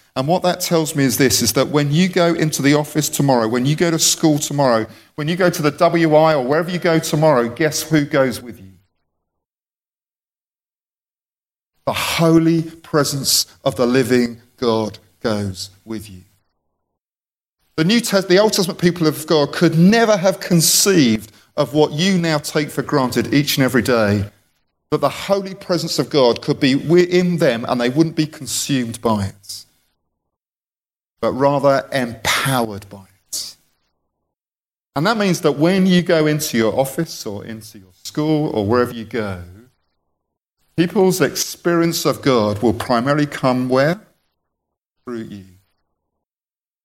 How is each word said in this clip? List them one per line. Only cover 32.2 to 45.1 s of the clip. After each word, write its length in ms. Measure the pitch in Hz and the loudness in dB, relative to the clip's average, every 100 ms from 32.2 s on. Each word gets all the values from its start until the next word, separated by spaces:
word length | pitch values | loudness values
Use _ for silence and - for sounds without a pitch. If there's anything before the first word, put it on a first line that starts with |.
| - - 135 131 113 101 - | -6 -4 -2 -2 -2 -6 -16
by 160 | 101 95 _ _ | -20 -20 _ _
it. 280 | - - - _ _ _ _ _ _ _ _ _ _ _ _ _ | -12 -12 -16 _ _ _ _ _ _ _ _ _ _ _ _ _
And 120 | 139 175 | -4 -2
that 100 | 226 | 0
means 260 | 202 165 | 0 0
that 100 | 151 | 0
when 340 | 139 165 190 190 | 2 2 2 4
you 160 | 180 | 2
go 240 | 175 165 151 | 2 2 2
into 300 | 151 - 117 | 0 -2 0
your 220 | 110 98 | 0 0
office 460 | 135 - 165 - 113 | -2 -4 -8 -8 -10
or 180 | 101 | -10
into 340 | - 110 113 107 | -12 -14 -16 -20
your 140 | 92 _ | -20 _
school 480 | - - 151 156 151 | -12 -4 0 0 0
or 160 | - 101 | -2 0
wherever 260 | 123 120 | 2 0
you 120 | 120 | -4
go, 380 | 107 117 104 92 87 95 127 _ _ _ _ _ _ _ _ _ _ - | -8 -6 -6 -8 -14 -20 -20 _ _ _ _ _ _ _ _ _ _ -2
people's 440 | 175 220 190 180 | 0 2 2 4
experience 840 | 135 - - - 180 170 165 165 | 0 -2 -8 -6 -2 0 0 0
of 180 | 156 117 | -2 -2
God 400 | 143 123 104 104 | 0 2 2 0
will 120 | 117 | 0
primarily 520 | 107 - 120 131 147 147 | -2 -2 -2 0 -2 -2
come 420 | - 135 127 127 | -2 -2 0 0
where? 320 | 127 143 190 - _ _ _ _ _ _ _ _ _ | 0 0 -2 -8 _ _ _ _ _ _ _ _ _
Through 180 | - | -14